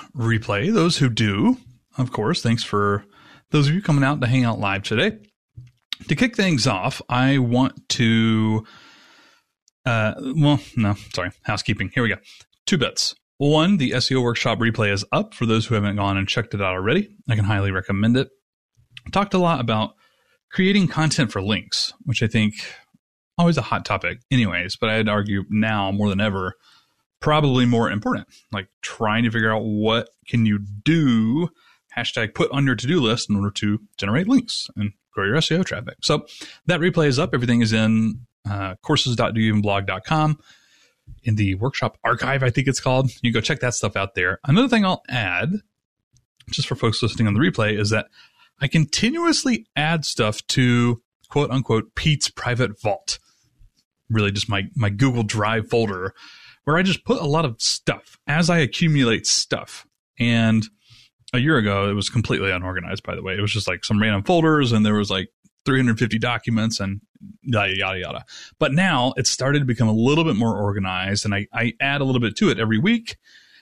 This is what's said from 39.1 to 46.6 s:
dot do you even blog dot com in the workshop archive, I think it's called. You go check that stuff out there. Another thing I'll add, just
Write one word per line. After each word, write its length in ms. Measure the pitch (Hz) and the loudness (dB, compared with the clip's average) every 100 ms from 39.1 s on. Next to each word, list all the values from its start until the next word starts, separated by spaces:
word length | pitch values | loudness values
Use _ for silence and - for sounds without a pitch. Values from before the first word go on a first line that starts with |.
| 117 | 0
dot 180 | 117 | 0
do 60 | 113 | 2
you 80 | 110 | 2
even 140 | 104 | 2
blog 240 | 101 98 95 | 2 0 -2
dot 180 | 92 | -4
com 340 | - 160 156 151 _ - _ _ _ _ - - | -2 0 2 0 _ -20 _ _ _ _ -20 -10
in 120 | - 107 | -2 0
the 200 | 98 95 | 0 0
workshop 420 | 123 - 123 - | -4 -4 -6 -4
archive, 400 | 113 117 127 135 | -2 -2 0 0
I 60 | 131 | 0
think 180 | 120 135 | 0 0
it's 140 | 127 | 0
called. 280 | - 127 131 - | 0 2 0 0
You 100 | 120 | -2
go 80 | 113 | 0
check 220 | - 151 | 0 -2
that 120 | 123 | -2
stuff 220 | - 107 101 | -2 -2 -2
out 200 | 98 - | -4 -2
there. 240 | 90 92 | -2 0
Another 240 | - 160 262 | 2 4 4
thing 160 | 233 | 4
I'll 200 | 190 175 - | 2 0 -4
add, 460 | 127 101 90 117 208 - _ _ _ _ _ _ _ - | -4 -2 -2 -2 -4 -8 _ _ _ _ _ _ _ -10
just 160 | - | -6